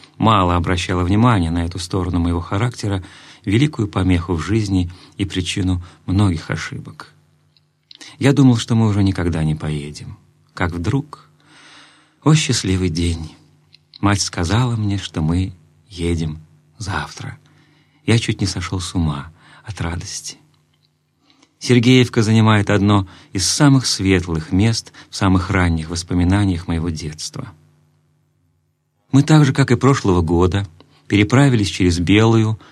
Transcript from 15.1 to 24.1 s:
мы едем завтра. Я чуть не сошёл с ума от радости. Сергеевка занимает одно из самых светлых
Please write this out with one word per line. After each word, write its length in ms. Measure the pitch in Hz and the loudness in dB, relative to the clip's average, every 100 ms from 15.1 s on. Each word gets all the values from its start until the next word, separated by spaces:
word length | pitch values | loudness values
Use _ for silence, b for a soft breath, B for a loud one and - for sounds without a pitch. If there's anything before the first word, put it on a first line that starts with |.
| - | -4
мы 320 | 78 87 95 - _ _ _ | -2 0 -2 -8 _ _ _
едем 520 | 90 85 85 80 78 - _ _ - | -8 -4 -2 -4 -8 -16 _ _ -14
завтра. 640 | 92 82 73 - 50 - b b b b b b | -8 -8 -8 -12 -14 -16 b b b b b b
Я 140 | - 113 | -2 0
чуть 240 | - 110 | -2 -4
не 40 | 98 | -6
сошёл 320 | - 85 95 | -6 -8 -8
с 160 | 85 | -6
ума 380 | 92 82 71 76 b b b | -4 -2 -4 -10 b b b
от 160 | - - | -14 -8
радости. 560 | 82 110 - - - - _ _ _ _ _ _ _ _ b b b _ | -6 -8 -10 -12 -14 -18 _ _ _ _ _ _ _ _ b b b _
Сергеевка 640 | - 123 120 127 120 - | 0 4 6 4 4 2
занимает 460 | 107 113 110 107 95 | 2 4 4 4 2
одно 400 | 104 101 104 92 B B | 2 4 2 0 B B
из 160 | 98 - | -6 -2
самых 380 | - 147 135 120 | 2 4 4 2
светлых 640 | - 95 | -2 2